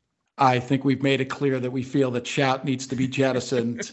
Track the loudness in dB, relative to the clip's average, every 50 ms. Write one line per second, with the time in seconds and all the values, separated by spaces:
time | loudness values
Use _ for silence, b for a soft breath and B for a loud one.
0 | _ _ _ _ _ _ 0 2 4 4 4 2 0 0 -2 0 2 2 2 2
1 | 2 2 2 2 0 -4 -4 -2 -2 0 0 0 -2 -4 -4 -4 -4 -2 0 2
2 | 2 2 0 -4 -4 -4 0 0 2 2 2 0 0 -2 -2 -2 -4 -6 -4 -2
3 | -2 -2 0 2 2 2 2 0 -2 -2 0 0 0 0 -2 -6 -8 -10